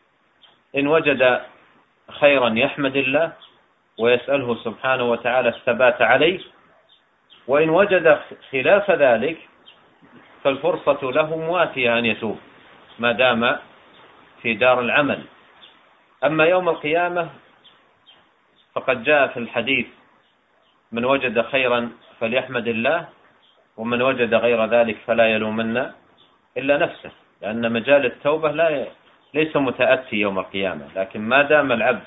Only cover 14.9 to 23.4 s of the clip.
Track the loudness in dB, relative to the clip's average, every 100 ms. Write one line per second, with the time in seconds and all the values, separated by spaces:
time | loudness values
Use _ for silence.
14.9 | 0 0 -2 -8 -20 _ _ -20 _ _
15.9 | _ _ _ -2 2 2 2 0 -2 -2
16.9 | -2 -2 -4 -8 -12 _ _ _ _ _
17.9 | _ _ _ _ _ _ _ _ -6 -2
18.9 | -2 2 2 2 -2 -8 -6 -2 -2 -4
19.9 | -12 _ _ _ _ _ _ _ _ _
20.9 | -4 0 0 0 -2 -2 0 0 0 -2
21.9 | -10 _ -8 -4 -4 -4 -4 -4 -2 -2
22.9 | -2 -6 _ _ _